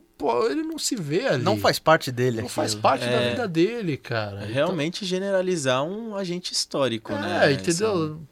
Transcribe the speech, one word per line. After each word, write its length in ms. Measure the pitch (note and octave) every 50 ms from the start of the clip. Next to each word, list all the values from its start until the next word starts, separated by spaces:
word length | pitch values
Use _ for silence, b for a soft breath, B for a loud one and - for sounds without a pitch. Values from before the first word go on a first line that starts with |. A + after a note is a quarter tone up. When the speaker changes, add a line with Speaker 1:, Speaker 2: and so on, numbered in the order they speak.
| - _ _ -
Speaker 1:
pô, 280 | D4 C4+ - A#3+ A3
ele 160 | A#3+ C#4+ D#4 D#4+
não 160 | D#4+ E4 -
se 160 | - - C#4+
vê 320 | A3 D#3+ C#3 D3 G3 C4+
ali. 160 | C4+ D3+ C3 C#3+
Speaker 2:
Não 140 | F3+ G#3+ G#3
faz 200 | F#3+ E3+ D3+ -
parte 340 | - D#3 D#3+ D#3+ - C#3 B2
dele 300 | A#2+ B2 C3 A#2 A2 A#2+
Speaker 1:
Não 60 | A#2+
faz 240 | - - D3+ - G#2+
Speaker 2:
aquilo. 100 | G#2 -
Speaker 1:
parte 240 | B3 C4 B3+ B3
da 60 | A#3+ B3
Speaker 3:
É. 180 | A#3+ A#3+ -
Speaker 1:
vida 180 | A#2+ - - G3+
dele, 480 | D#3+ E3 E3+ G#3+ A#3+ A#3+ G#3 E3+ C#3
cara. 400 | - - - A#2 A2 G#2+ G#2 G2 G2 G2
Então 100 | G#2 A2+
Speaker 3:
Realmente 520 | C#3 D3+ F3+ F#3+ D3+ C#3+ E3+ F3+ - G#3
generalizar 800 | F3 F3+ F#3 G3 G3 G3 F#3 F#3 F#3 F#3 E3 C3+ C3 B2+ C3 C#3+
um 320 | E3+ G3 A3 A#3 A3 G3+
agente 380 | G3 G3 E3+ F3 F3+ - - -
histórico, 600 | - - - - D3+ C3+ B2 A2+ G#2+ - - -
Speaker 1:
É, 60 | -
Speaker 3:
né? 320 | G3 - - D4 G#3+ D#3 C#3
Speaker 1:
entendeu? 500 | C3 - F3 E3 E3+ G#3+ A3 G3+ E3+ D#3+
Speaker 3:
Assim. 220 | D3+ D#3 D#3+ D#3 -